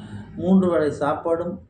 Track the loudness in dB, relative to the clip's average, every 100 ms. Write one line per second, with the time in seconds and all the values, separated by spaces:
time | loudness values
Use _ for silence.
0 | -16 -14 -14 -4 4 4 6 2 0 0
1 | -2 -2 -2 -2 -2 -8